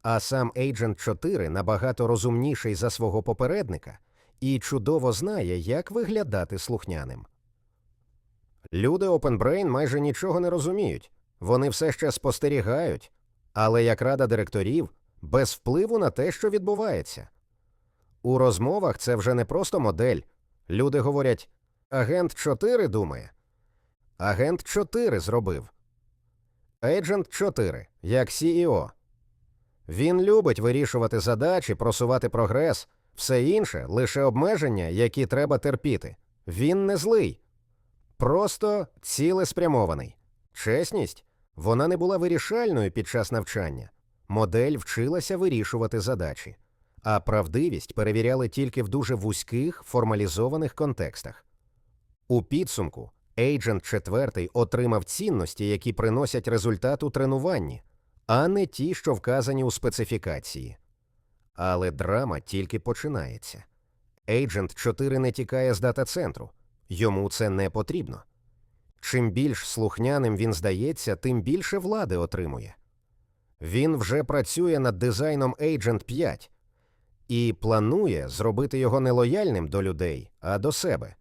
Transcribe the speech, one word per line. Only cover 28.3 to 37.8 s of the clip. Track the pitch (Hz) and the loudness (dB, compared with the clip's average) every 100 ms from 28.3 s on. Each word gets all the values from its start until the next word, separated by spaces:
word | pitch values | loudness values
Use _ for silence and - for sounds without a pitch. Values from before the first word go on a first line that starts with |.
сі | - 160 170 | 0 2 4
і | 170 | 4
о. | 104 - _ _ _ _ _ _ _ _ _ - | 2 0 _ _ _ _ _ _ _ _ _ -10
Він | 82 156 180 | 0 2 4
любить | 196 214 180 107 | 6 6 6 2
вирішувати | 113 131 139 123 113 113 | 2 2 0 0 0 0
задачі, | 95 110 151 185 - | 0 2 2 2 0
просувати | 95 113 - 120 127 120 | 0 0 0 2 2 0
прогрес, | 117 107 120 160 127 - _ _ | 0 0 2 2 0 -6 _ _
все | - - 127 | -8 0 2
інше — | 139 208 202 78 64 | 4 2 0 -4 -2
лише | 104 127 139 | 0 0 2
обмеження, | 139 117 175 208 143 101 | 2 4 2 2 0 0
які | 82 92 117 - 135 | 0 2 0 0 0
треба | 127 151 139 | 0 2 0
терпіти. | 143 131 147 107 - - _ _ - | 0 -2 -2 -2 -4 -16 _ _ -10
Він | 85 139 185 196 | -2 2 2 2
не | 196 | 0
злий, | 180 226 107 - _ _ _ _ | 4 4 2 -4 _ _ _ _